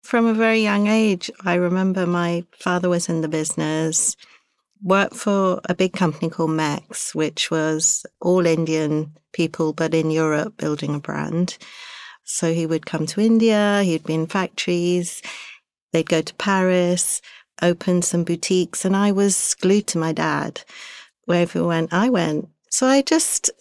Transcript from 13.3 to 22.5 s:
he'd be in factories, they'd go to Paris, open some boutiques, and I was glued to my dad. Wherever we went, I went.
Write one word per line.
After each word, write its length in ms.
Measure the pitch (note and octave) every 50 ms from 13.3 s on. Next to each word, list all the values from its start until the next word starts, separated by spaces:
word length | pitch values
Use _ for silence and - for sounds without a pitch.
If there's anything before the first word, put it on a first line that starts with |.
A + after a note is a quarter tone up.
| A3+ A3+ A3 A3+ G#3+ G#3 G#3 G#3 G3+ G3+ G3+
he'd 180 | F#3 E3 D#3+ -
be 120 | - D#3+
in 120 | D#3+ D#3+
factories, 960 | D#3+ - G3 F#3 - _ - - - F3 F3 F3 F3 F3+ F3+ F3 E3+ - - - - - - - - - - _ _ _ _ _ _ -
they'd 160 | E3 D#3+ -
go 140 | F3 D#3+ D#3+
to 120 | - -
Paris, 880 | _ - G3+ G3 F#3+ F#3 F#3 F3+ F3+ F3+ F3 F3+ F3+ - - - - _ - - - _ _ _ - -
open 400 | F3 F3 E3+ - - F3+ F3 F3
some 220 | - - F3 E3+
boutiques, 600 | E3+ E3+ E3+ - - F#3+ F#3 F3 - - - -
and 120 | F#3+ G3
I 160 | G3 G3+ G#3 G3+
was 420 | F#3+ G3+ G3+ F#3 - - - - _
glued 260 | - F#3 G3 G#3 G#3 -
to 100 | - E3
my 120 | D#3+ D#3+
dad. 520 | D#3+ D#3+ D#3+ D#3 D3 C#3+ D3 - - - - _ - - - - - - - _ _ _ _
Wherever 340 | - F3 F3 F3 E3+ - F3
we 80 | E3 E3+
went, 260 | E3+ E3 E3 D#3+ E3+
I 160 | F3+ G#3 B3+
went. 380 | B3 F#3+ E3+ D#3+ D3+ D3+ - -